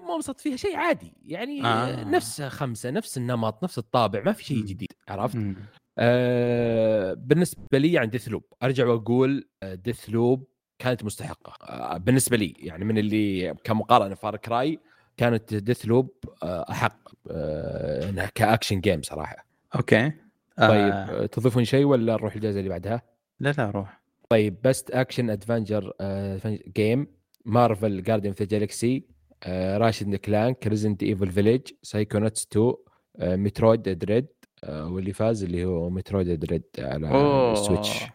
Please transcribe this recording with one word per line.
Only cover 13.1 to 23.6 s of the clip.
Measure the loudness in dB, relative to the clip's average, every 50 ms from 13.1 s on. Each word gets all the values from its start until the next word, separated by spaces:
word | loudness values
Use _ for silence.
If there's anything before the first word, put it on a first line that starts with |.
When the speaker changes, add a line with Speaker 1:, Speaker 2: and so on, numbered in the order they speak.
| 2 2 2 2 0 0 -2 -4 -6 -8 -4
Speaker 1:
كمقارنة | -2 0 0 6 6 6 6 6 4 -2
فار | -6 -6 -6 -6
كراي | -6 -6 -2 -2 0 0 0 -2 -4 -8 _ _ _ _ _ _
كانت | 0 2 2 2 0 -2 -4 -6
ديث | -2 0 -2 -2 -2 0
لوب، | 2 2 2 2 0 -6 _ -18 -18 -14 _
آه، | -8 -8 -6 -6 -6 -6
أحق، | -2 -2 -2 -2 -2 _ _ -20 -20 _ _ -10
آه، | -8 -6 -4 -4 -4 -4 -6 -6 -6 -6 -4 -4 -4 -4 -4 -4
إنها | -4 -4 -6 -6 -2
كأكشن | 0 2 4 2 2 2 0 -2 2
جيم | 2 2 2 2
صراحة. | -2 -6 -8 -10 -10 -10 -12 -16 -18 _ _ _ _ _ -4
Speaker 2:
أوكي. | -4 4 4 4 4 4 2 -2 -6 -14 _ _ _ _ _ _ 4
Speaker 1:
طيب، | 6 6 8 6 4 4
Speaker 2:
آه. | 2 0 -4 -6 -4 -4
Speaker 1:
آه، | -4
تضيفون | -4 -2 0 0 2 4 2 2
شيء | 4 4 4 4
ولا | 6 4 4 4 2
نروح | 0 0 -2 -4 -4
الجائزة | -4 -4 -2 -2 -2
اللي | -4 -4
بعدها؟ | -6 -6 -4 -4 -6 -6 -6 _ _ _ _ _ _ -4
Speaker 2:
لا، | -2 -2 0
لا، | 0